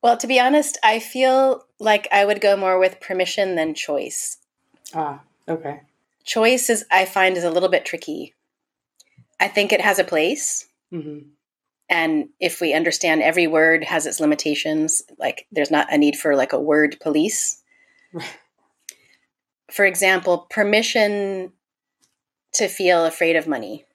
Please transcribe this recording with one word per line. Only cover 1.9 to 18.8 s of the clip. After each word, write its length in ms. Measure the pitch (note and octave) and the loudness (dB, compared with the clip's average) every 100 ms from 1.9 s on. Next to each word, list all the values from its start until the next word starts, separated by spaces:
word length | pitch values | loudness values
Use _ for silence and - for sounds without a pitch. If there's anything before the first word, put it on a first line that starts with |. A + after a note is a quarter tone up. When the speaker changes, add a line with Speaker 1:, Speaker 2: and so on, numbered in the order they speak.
| G#3 - | 2 2
Speaker 1:
I 140 | G3+ | 2
would 160 | G3+ G3+ | 2 2
go 160 | G3+ G3 | 2 2
more 220 | F#3+ F#3 | 2 2
with 220 | F#3 F#3 | 2 0
permission 540 | - F#3 F3 - F#3+ | -8 -8 -6 -2 -2
than 200 | F3 D#3+ | 0 -2
choice. 640 | D#3 - C#3+ D3 - - - _ _ _ _ - | -4 -4 -4 -4 -8 -10 -12 _ _ _ _ -14
Speaker 2:
Ah, 260 | D#3+ D3+ C#3 _ _ - | -8 -8 -10 _ _ -8
okay. 360 | D#3+ D3 C#3+ _ _ _ _ | -8 -6 -12 _ _ _ _
Speaker 1:
Choice 460 | - A#3 A3+ B3+ B3 | -6 2 2 2 0
is, 160 | A3+ - | -2 2
I 140 | F#3 | 0
find, 320 | F#3+ G3 F#3 F3+ | 2 2 2 2
is 80 | |
a 60 | E3+ | 0
little 180 | E3 F#3 | 0 2
bit 160 | F3 | 0
tricky. 500 | - E3 - D3+ - _ _ _ _ _ _ _ _ _ _ _ | -2 -12 -10 -12 -12 _ _ _ _ _ _ _ _ _ _ _
I 100 | G3+ | -2
think 240 | G#3 G3+ | 0 2
it 60 | G#3 | 2
has 160 | G3+ G3 | 2 0
a 60 | |
place. 640 | F3+ D#3+ E3 D4 - - - _ _ | 0 2 0 -2 -4 -8 -10 _ _
Speaker 2:
Mm-hmm. 380 | F3 D3+ D3 D3 _ _ _ _ _ _ | -12 -10 -14 -18 _ _ _ _ _ _
Speaker 1:
And 400 | F3 D#3+ D#3 - _ | 0 2 0 -2 _
if 220 | F3+ F#3 | -4 -2
we 100 | E3 | 0
understand 480 | D3 E3 D#3 E3+ D#3+ | 0 0 0 0 2
every 240 | C#3 E3+ E3 | 2 2 2
word 380 | D#3 D#3+ D#3+ | 4 4 4
has 220 | D3+ E3+ D3 | 0 -4 -4
its 140 | - | -2
limitations, 840 | D3+ D3 D#3 D3 D#3 D#3 D#3 - - - | 0 0 -2 -4 -2 -2 -2 -4 -6 -6
like, 280 | C3+ - - | -6 -6 -8
there's 180 | - C#3 | -4 -2
not 220 | D3+ - | -4 -4
a 60 | D3 | 0
need 180 | D3 C#3+ | 0 0
for, 180 | D#3 | -2
like, 200 | C#3 C3 | -2 0
a 60 | C3+ | -2
word 360 | D3 D3+ D3+ - | 0 0 0 -4
police. 580 | D#3+ D3+ F3+ - - - _ _ _ _ _ | -4 -2 -2 -4 -8 -10 _ _ _ _ _
Speaker 2:
Right. 240 | F3 - - _ _ _ _ | -16 -16 -18 _ _ _ _